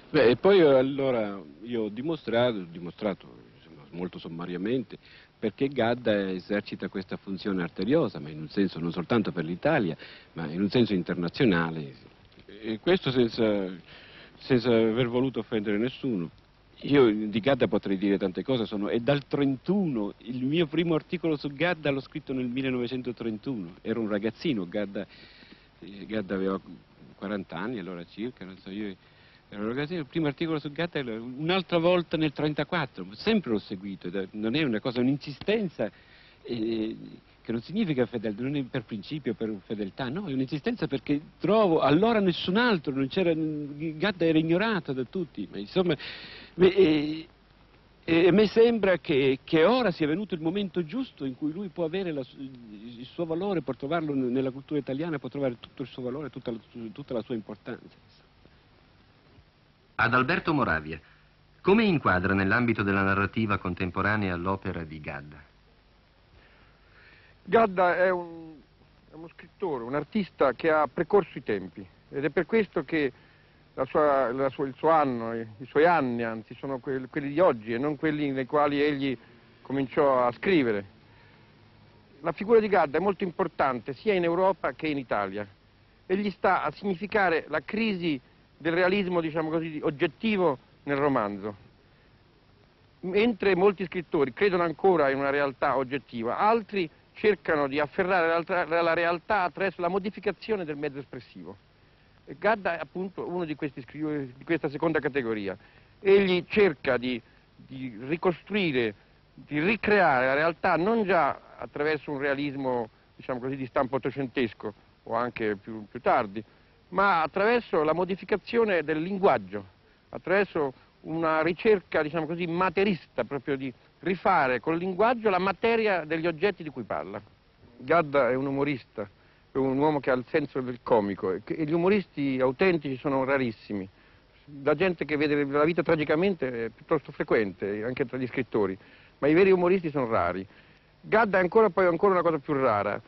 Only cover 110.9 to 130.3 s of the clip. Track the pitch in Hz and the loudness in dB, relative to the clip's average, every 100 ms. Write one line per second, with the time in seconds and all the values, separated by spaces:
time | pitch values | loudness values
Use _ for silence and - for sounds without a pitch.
110.9 | 233 190 180 139 - - - 120 139 151 | 0 2 2 2 -2 -10 -16 -12 -4 -2
111.9 | 151 - 139 143 139 143 135 131 123 113 | -2 -4 -4 -2 -2 -4 -4 -2 -2 -4
112.9 | _ _ - - 127 131 135 127 151 127 | _ _ -14 -8 -6 -6 -6 -4 -2 0
113.9 | 131 139 135 131 147 117 - 107 - _ | -2 -4 -4 -4 0 -2 -2 -10 -12 _
114.9 | _ - 113 120 - 110 101 117 110 104 | _ -4 -2 -2 -2 -2 -2 -8 -14 -12
115.9 | 123 196 151 107 101 - _ _ _ _ | -4 2 2 2 -6 -12 _ _ _ _
116.9 | 185 196 170 156 190 208 240 - 170 151 | 0 2 2 0 0 2 2 0 0 2
117.9 | 165 180 190 185 202 - 233 220 175 151 | 2 -2 -4 -4 -4 0 0 2 2 0
118.9 | 156 170 196 190 123 95 104 98 _ _ | -2 -2 2 4 2 0 -10 -12 _ _
119.9 | _ _ 127 160 196 196 170 139 - _ | _ _ -10 0 0 0 -2 -4 -6 _
120.9 | _ 165 160 160 156 160 175 220 202 - | _ -8 -2 0 2 0 2 4 2 2
121.9 | 165 151 165 151 170 175 170 185 190 208 | -2 -2 -2 -4 -4 -2 0 0 2 0
122.9 | 170 - - 113 143 151 135 135 - _ | 0 -4 -6 -4 -6 -4 -4 -4 -10 _
123.9 | _ 170 185 214 175 131 127 160 165 185 | _ -4 -2 2 4 4 0 0 -2 -2
124.9 | 180 226 247 214 180 190 185 226 226 214 | 2 2 2 2 2 0 0 0 2 2
125.9 | 180 156 165 170 156 202 190 156 131 104 | 0 -2 -2 -2 0 0 -2 -8 -10 -6
126.9 | 78 82 101 - _ _ _ - - 127 | -6 -6 -10 -14 _ _ _ -20 -12 2
127.9 | 165 151 139 120 127 139 139 139 131 - | 2 4 4 4 2 0 -2 -2 -4 -8
128.9 | - 101 _ _ _ _ 135 135 131 151 | -10 -10 _ _ _ _ -2 0 2 2
129.9 | 147 139 127 120 | 2 0 0 0